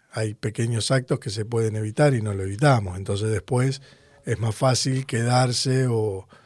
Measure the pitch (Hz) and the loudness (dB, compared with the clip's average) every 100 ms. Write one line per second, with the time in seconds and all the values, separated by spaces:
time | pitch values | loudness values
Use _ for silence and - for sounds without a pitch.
0 | _ - 110 110 113 107 117 117 - 131 | _ -4 -4 -4 -6 -2 -2 -2 0 0
1 | 127 147 123 104 107 117 110 107 107 113 | 0 -4 -4 -6 -4 0 0 0 -2 4
2 | 147 123 104 98 95 104 147 123 95 92 | 4 4 0 -4 -4 2 4 4 2 -6
3 | 95 101 110 104 - 123 131 135 - - | -4 -2 0 -2 0 0 0 -2 -10 -20
4 | _ - - 104 113 - 131 117 135 131 | _ -14 -6 -4 -2 0 2 2 0 -2
5 | 131 117 120 127 127 120 131 131 127 113 | -2 -2 2 2 2 0 0 0 2 0
6 | 107 95 - - | -2 -4 -10 -20